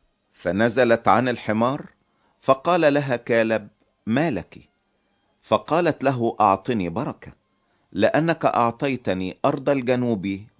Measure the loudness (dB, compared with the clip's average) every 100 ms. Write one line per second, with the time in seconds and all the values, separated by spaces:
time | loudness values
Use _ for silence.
0 | _ _ _ -8 -4 0 2 2 4 4
1 | 4 2 2 -4 -4 -2 -2 -2 -12 _
2 | _ _ _ _ 0 2 2 2 2 0
3 | -2 -6 0 0 2 -2 -6 _ _ _
4 | -4 -2 -2 -4 -10 -20 _ _ _ _
5 | _ _ _ _ -2 -2 2 0 0 0
6 | -2 0 -2 2 2 2 0 -4 -4 -6
7 | -8 -12 -20 -20 _ _ _ _ _ 0
8 | 2 2 0 0 0 2 0 0 -4 -4
9 | -4 -4 -6 -2 -2 -2 -2 -2 0 -2
10 | 0 -2 -4 -8 -12